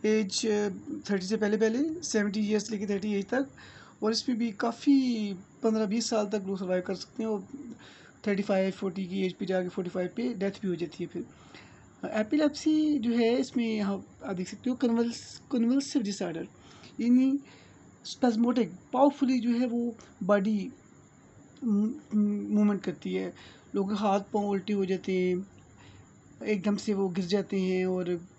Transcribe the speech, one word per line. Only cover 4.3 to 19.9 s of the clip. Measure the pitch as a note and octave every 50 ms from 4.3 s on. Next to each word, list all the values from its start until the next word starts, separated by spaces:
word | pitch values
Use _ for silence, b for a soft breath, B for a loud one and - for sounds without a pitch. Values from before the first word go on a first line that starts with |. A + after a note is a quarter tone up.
| B3
भी | G#3+ A#3 A#3
काफ़ी | G#3 - - A#3 A#3 - - D4 C#4 C4+ C4 B3+ A#3+ A3 G#3+ G3+ G3
पन्द्रह | F3+ - - - - - A3+ A3 A3 A3
बीस | G3+ G3+ A#3 A3 -
साल | A#3+ G#3+ G#3
तक | G3 G#3 G#3 F#3+
लोग | F#3+ G3 F#3
survive | G3 F3+ F#3 F#3
कर | F3+ - F#3+
सकते | F#3 - - - - A3
हैं। | A3
और | A3 G3+ G3 - - - - A#3 - B B B B B B B B - -
थर्टी | G#3+ G3+ F#3+ G3
फ़ाइव, | - G3+ F#3+ F#3+ F#3+
फ़ोर्टी | F#3+ - G3+ F#3+ E3+ G3 F#3+
की | F3 F#3 G3 F#3+
एज | F#3 F3+
पे | - G3+
जाके | F3 F#3+ F#3 F#3 F3+
फ़ोर्टी | - - F#3 F3+
फ़ाइव | - F#3 F3+ F3+ -
पे | - A#3 B3 A#3
डेथ | F#3+ G3 G3
भी | G3 - -
हो | F#3+ F3
जाती | D#3+ F3 E3 - - F3
है |
फिर। | D#3+ - E3+ - - B B B B B B B B B B B B - - -
अ, | - - G#3+
एपिलेप्सी | G#3+ A3 D#4 D4+ D#4 D4 D4 - - D#4 D#4 D#4 D#4 D4+ D4 C#4
जो | G#3+ A#3+
है | A#3 A#3+ A#3 A3+ A#3+ C4
इसमें | C4+ - - B3+ A#3 A3+ A3
यहाँ | G#3+ G#3 G3 G3+ G3 - - - - -
आप | - G3
देख | F3 F#3
सकते | - - - - B3
हो | B3+
कन्वल्स-, | B3 - A#3+ A#3 A#3 A#3 A#3 A3+ - - - - - - -
convulsive | - A#3+ A#3 A#3 B3+ C#4 C4+ - - C#4+
disorder, | G#3+ G3+ G3+ - G3 F3 D#3+ E3 E3+ - - B B B B B B B B -
यानी | A3 A#3+ B3 B3+ C4 C4+ C4+ C#4+ B B B B B B B B B B - - -
spasmodic, | - - - - B3 A3 G#3+ A#3 A#3+ B3 B3 A3 E3 F3+ - - - -
powerfully | B3+ C#4 C#4+ C#4 - C#4 B3 C4 B3+
जो | G#3+ A#3+
है | A#3 A#3 B3+
वो | A#3 A#3 A#3+ A#3+ A#3+